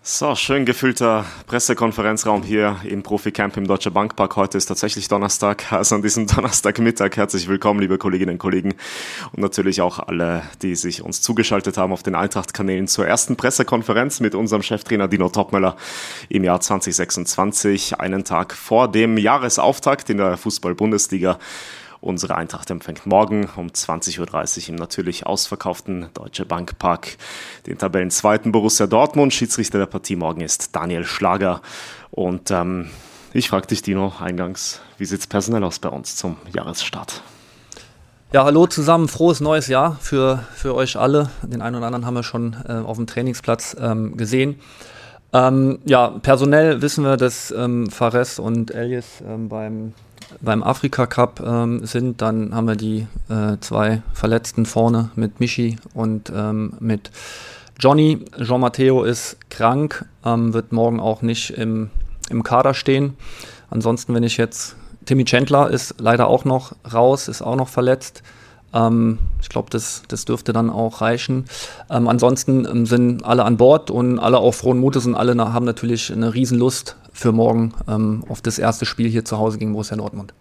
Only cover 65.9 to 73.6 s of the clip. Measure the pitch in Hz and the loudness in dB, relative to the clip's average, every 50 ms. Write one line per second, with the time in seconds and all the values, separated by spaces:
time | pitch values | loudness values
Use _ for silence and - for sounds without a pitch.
65.9 | - - 117 110 117 120 123 - 120 127 - 139 131 127 131 - - _ _ 120 | -10 0 2 4 4 6 6 4 4 4 2 2 0 0 -2 -6 -20 _ _ -2
66.9 | 117 117 120 127 135 135 - - - - - 110 123 135 131 - - - 127 127 | 2 6 6 6 6 4 -2 -8 -8 -6 -4 -2 -2 -2 -2 -2 0 0 2 2
67.9 | 131 135 - - _ - - - - - - - - - _ _ - 117 117 113 | 2 2 -2 -16 _ -18 -20 -20 -20 -20 -20 -20 -20 -20 _ _ 0 2 2 4
68.9 | 117 117 113 113 110 113 - - - - - - - 117 110 - - 113 113 - | 4 4 4 2 2 2 0 0 0 -2 -2 -4 -4 -6 -4 -2 -4 -6 -4 -6
69.9 | - - - _ - 110 - - - 110 - - 110 117 117 113 - 101 113 110 | -10 -12 -10 _ -8 -8 -2 -2 -4 -2 -2 0 0 2 2 0 0 0 -2 -4
70.9 | 113 - 110 117 120 120 - - 131 131 131 131 - - - - - - - _ | -2 -2 0 0 0 0 -2 -2 -2 -2 -2 -6 -10 -14 -14 -14 -16 -18 -12 _
71.9 | - 123 117 113 113 120 117 123 131 127 - - 131 131 120 - - 120 117 107 | 0 2 2 4 4 4 4 4 4 4 2 2 2 2 2 2 0 0 2 4
72.9 | 120 120 123 120 120 120 - 107 120 123 107 110 120 107 | 4 4 4 4 2 0 -2 0 2 2 4 4 6 8